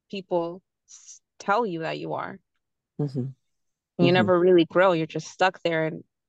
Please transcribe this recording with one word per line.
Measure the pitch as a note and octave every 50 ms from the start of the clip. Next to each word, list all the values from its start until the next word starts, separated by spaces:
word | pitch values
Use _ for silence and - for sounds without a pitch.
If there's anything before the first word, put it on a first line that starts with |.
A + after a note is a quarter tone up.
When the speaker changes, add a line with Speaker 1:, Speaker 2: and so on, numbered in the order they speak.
| _ -
Speaker 1:
people | - G3 F3+ - F3+ E3+ E3+ E3+ F3 F#3+ _ _ _ _ _ _
s-, | - - _ - - - _ _ _ -
tell | - - G3+ A3+ B3
you | G3+ E3+ E3
that | D#3+ D#3 D3+ D3+
you | D#3+ D#3+ C#3+
are. | C3 - - - - _ _ _ _ _ _ _ _ _ _ _ -
Speaker 2:
Mm-hmm. | D3 C#3+ C3 C3+
Speaker 1:
And | B2 C3+ - _ _ _ _ _ _ _ _ _ _ _ _ -
you | F3
Speaker 2:
Mm-hmm. | F3 F3+
Speaker 1:
never | F#3 G#3+ F#3 F3+ F3
really | F3 F#3 F3+ F3 D#3+
grow. | - - F3 F#3 G3
You're | F3 D#3+ D#3+
just | D#3 - D#3+ - -
stuck | - - F#3 F#3+ F#3 -
there | - E3+ E3 D#3+ D#3+
in | D#3 E3+ E3 - _ _ _ _